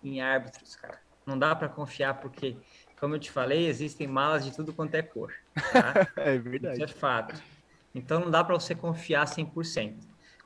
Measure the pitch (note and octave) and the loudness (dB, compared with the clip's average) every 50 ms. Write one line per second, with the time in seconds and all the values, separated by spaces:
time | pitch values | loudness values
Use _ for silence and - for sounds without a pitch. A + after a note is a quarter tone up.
0 | - C3+ C3+ C3 C3 C3+ C3+ C3 B2 B2 - - - - - - - - - - | -10 -8 -6 -2 0 2 2 2 0 -4 -10 -20 -20 -20 -20 -18 -16 -16 -18 -18
1 | _ _ _ _ _ C#3+ C3+ C3 C#3+ D#3 D#3+ D#3+ D#3 C#3+ - D3+ D3 B2 - - | _ _ _ _ _ -6 0 2 2 2 2 2 -2 -4 -6 -8 -10 -8 -4 -2
2 | C#3 C3+ C3+ - - B2+ - - C#3+ C3 A#2 - - - - - - _ _ - | 0 0 0 -4 -8 -14 -8 -6 -4 -4 -4 -8 -14 -20 -20 -20 -20 _ _ -4
3 | C#3+ C#3+ D3+ D3 D3 - - C3+ B2+ C3 C#3+ E3 E3+ D#3+ C3 A#2 D3+ D3 - - | -2 -2 -2 -4 -6 -4 -2 -2 2 2 4 4 4 2 0 0 -4 -6 -6 -6
4 | D3+ C3+ C3+ C3+ C#3 D3+ D#3 D3 C3+ C3+ B2+ - D#3 D3+ D#3 - D#3 D3+ D#3+ D#3 | -6 -2 0 2 4 4 2 2 0 -2 -4 -6 -6 -6 -4 -4 -2 0 0 -2
5 | D#3+ - - A2 - - - - - _ - D3+ - - - B3 - B2+ C#3+ G#3 | -2 -2 -6 -8 -8 -8 -10 -14 -18 _ -6 -4 0 6 6 6 6 8 6 6
6 | F#3 - - - C#3+ D3 C3 B2 A#2 B2 B2+ - - E3 B2+ A#2+ - - - - | 4 4 2 0 2 2 2 2 0 -4 -6 -4 -4 -4 -4 -4 -4 -4 -4 -2
7 | D3+ C3+ B2 A2+ A2 - - D#3 - - - - _ _ _ _ _ _ - B2+ | 0 0 0 0 -2 -4 -10 -14 -16 -20 -20 -20 _ _ _ _ _ _ -12 -10
8 | B2 B2+ D#3+ E3+ F3+ E3+ D#3+ E3 F3 E3+ F3+ E3+ - - E3+ - - E3 D#3+ D#3+ | -2 0 0 0 2 4 4 4 4 4 2 0 0 -2 -6 -4 -2 -4 -4 -4
9 | - - D#3 D3 D3+ D3 - E3 D#3 D#3 - E3 E3 E3 - B2+ G#2+ G#2+ - - | -2 0 2 2 2 2 0 -4 -6 -4 -4 -4 -6 -2 -2 -4 -4 -4 -6 -12
10 | - - - _ - - - - _ | -18 -20 -20 _ -20 -20 -20 -20 _